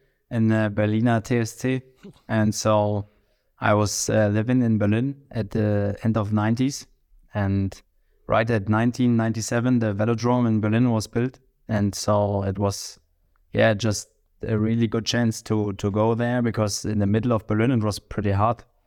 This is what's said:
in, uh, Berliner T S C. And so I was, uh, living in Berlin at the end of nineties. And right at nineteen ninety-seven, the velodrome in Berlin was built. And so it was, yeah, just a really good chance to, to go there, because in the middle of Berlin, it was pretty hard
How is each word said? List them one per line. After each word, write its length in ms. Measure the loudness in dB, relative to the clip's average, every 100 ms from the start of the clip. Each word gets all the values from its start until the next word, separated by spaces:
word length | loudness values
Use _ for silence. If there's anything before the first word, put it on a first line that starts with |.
| _ _ -8
in, 220 | 0 2
uh, 160 | 2 0
Berliner 520 | 0 0 2 2 0
T 180 | 0 0
S 160 | -2
C. 280 | -4 -4 -4 -6 _ -20 -18 -4
And 260 | 0 0
so 540 | 0 2 2 2 -2 -6 _ _ _ _ -4
I 140 | 2
was, 360 | 2 2 -2 -2
uh, 180 | 2 2
living 340 | 0 0 0
in 160 | 2 2
Berlin 380 | 2 0 -2 -6 -10
at 200 | -8 -4
the 460 | -2 0 0 -2 -2
end 140 | -2 0
of 160 | 0
nineties. 540 | 0 0 0 -2 -4 -14 _ _ _ _
And 460 | -4 -2 0 -2 -6 -20 _ _ _ -2
right 220 | 0 2
at 200 | 0 0
nineteen 480 | 0 0 0 2 2
ninety-seven, 640 | 0 -4 -4 -2 0 2
the 120 | 0
velodrome 540 | 0 -2 0 0 2 2
in 140 | 2
Berlin 300 | 2 2 2
was 160 | 0 -2
built. 320 | -2 -4 -6 _ _ -4
And 260 | 0 0
so 500 | -2 0 2 2 0
it 140 | -2 -2
was, 400 | -2 -2 -10 -18 _ _ _ _ _
yeah, 220 | 2 2
just 340 | 2 0 -2 -6 _ _ _
a 160 | -4 -2
really 280 | 0 0 0
good 180 | -2
chance 380 | -2 0 0 -2
to, 320 | -2 -2 -2
to 160 | -2 -2
go 240 | 0 2
there, 260 | 0 0 0
because 460 | -2 -2 -2 -4 -4
in 120 | 0
the 80 | 2
middle 240 | 2 2
of 160 | 0 0
Berlin, 240 | 0 2
it 120 | 2
was 160 | 0 -4
pretty 320 | -8 -4 0
hard 340 | 2 2 0 -8 _